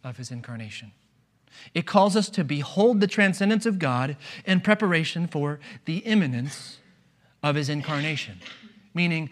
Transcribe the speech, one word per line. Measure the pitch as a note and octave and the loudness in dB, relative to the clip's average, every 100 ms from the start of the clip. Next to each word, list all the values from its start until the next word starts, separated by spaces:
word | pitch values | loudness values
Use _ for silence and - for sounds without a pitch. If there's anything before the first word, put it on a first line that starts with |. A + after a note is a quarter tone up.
of | C3 B2 | -16 -14
his | A#2+ | -12
incarnation. | B2 A#2+ A#2 A2 - G#2+ _ _ _ _ _ _ - - | -14 -12 -12 -12 -16 -18 _ _ _ _ _ _ -20 -6
It | E3+ E3 | -4 2
calls | G3+ G3+ G#3 | 4 6 4
us | G3 | 0
to | - | -2
behold | C#3 D3 C#3 - A3+ G#3+ | -2 -2 -2 4 4 6
the | G3 | 2
transcendence | - G3+ F3+ G3 A3 A3+ | 4 2 4 2 2 0
of | G3 | 0
God | C#3+ B2 C3+ C#3+ - - | 0 0 0 -4 -12 -12
in | - F#3 | 0 2
preparation | G#3 G#3+ G#3 E3+ D#3+ E3+ E3+ | 4 2 4 2 0 -2 -4
for | D3+ D3 D3 - - - | -2 -2 -4 -10 -12 -6
the | E3 | -4
imminence | A3+ A3 D3+ A#2+ C#3 - - - _ _ _ _ _ _ | 2 2 2 0 -4 -8 -16 -20 _ _ _ _ _ _
of | D3 D3 | 0 0
his | C#3+ | 0
incarnation. | D3 C#3 D3 D3+ C#3+ - F#2 - - - - _ | -4 -4 -4 -2 -4 -8 -14 -18 -20 -20 -20 _
Meaning, | E3+ F3 D#3+ D3+ | -2 0 0 -4